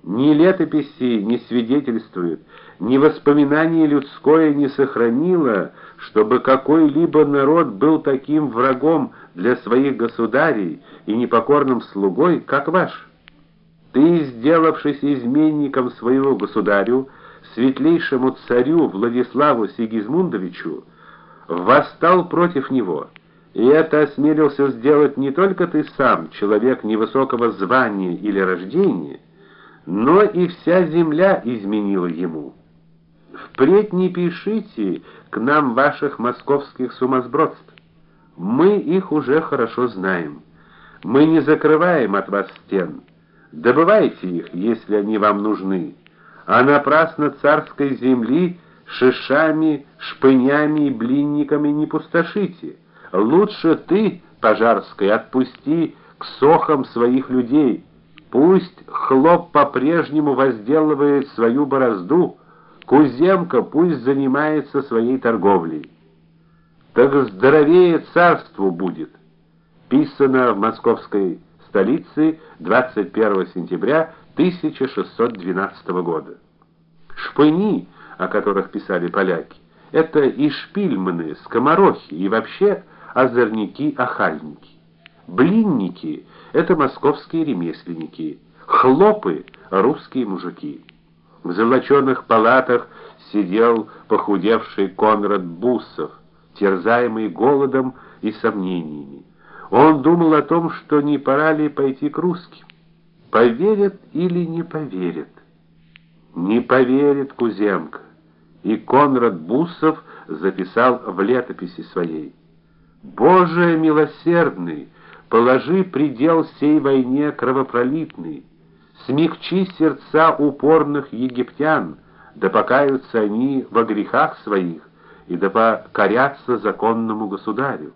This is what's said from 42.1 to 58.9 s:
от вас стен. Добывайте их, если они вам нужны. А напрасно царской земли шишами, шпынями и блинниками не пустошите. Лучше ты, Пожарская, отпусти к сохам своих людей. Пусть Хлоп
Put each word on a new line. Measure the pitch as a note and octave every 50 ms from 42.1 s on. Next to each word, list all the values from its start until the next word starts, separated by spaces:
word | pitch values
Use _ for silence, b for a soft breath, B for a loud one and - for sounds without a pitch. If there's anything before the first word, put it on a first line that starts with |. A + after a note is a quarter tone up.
| G2+
от | G2 F#2+ -
вас | G2 G2+ F#2+ - - - _
стен. | - G2 F#2+ F2+ D#2 C#2+ C2+ - _ _ _ b b b b b b
Добывайте | - - A#2 A#2 B2 D3+ E3+ F3+ G#3+ G#3+ D#3+ A#2 - - -
их, | F#2 F2 E2+ E2 -
если | - F2+ F#2+ A2+ A2+ - - - G#2
они | G#2 G2+ G#2+ A2 G#2
вам | G#2 G#2 G2+ G2+ G2+
нужны. | G#2+ G#2 F2 F#2 F#2+ G2 F2+ D#2+ C#2 - _ b b b b b b b b b
А | - G2+ A#2+ B2+
напрасно | C#3 D3 C#3+ C#3+ C3+ D3 D#3 E3 D#3 - - D3 C#3+ C#3 -
царской | - C#3+ D3+ D3+ D3 - - - C#3+ C#3 C3
земли | - B2 C3 B2+ B2 A2+ A2 C3 E3 F#3 F3 F3+ b b b b b b
шишами, | - - - B2+ C3 B2+ - - - C3+ D3 D#3+ D#3+ D3+ D#3 D#3 D#3+ D3 C#3 - _ _ _
шпынями | - - - - - C3+ C3+ C3 B2 C3+ C#3+ D3 D3+ D3+ D3+ D3+ D3 C#3
и |
блинниками | B2+ A2 A2+ A#2+ C3 C#3+ C#3+ D3 D3 D3 D3 C3+ D3+ D3 D3 D3
не | D3 D3+ D#3
пустошите. | D#3 - D3+ - - - E3+ E3+ E3+ - G#3 G3 - - - - - - _ B B B B B B
Лучше | - F#2 G#2+ A#2 D3 F#3+ G#3 G#3 - - - E3 D3+ - -
ты, | - E3 G#3 A3 F#3 - - b b b b
Пожарская, | - A2 G#2+ G2 A2+ A#2 A2+ G2+ - - - - G2+ G2 G#2+
отпусти | A2+ - - - C3 C3 B2+ - - - C#3 D#3 E3+ D#3 - b b b b b b
к | - - - -
сохам | C3 D3 E3 E3 - - D#3 C#3 A#2+
своих | - - A#2 A#2+ B2 B2+ C3+ C3+ -
людей. | B2+ B2+ A#2+ A2+ C3 D3+ D3 B2 F#2+ - - _ _ _ _ _ _ - _ _
Пусть | - B2 D3 F3 F#3+ F#3 - - _ - -
Хлоп | -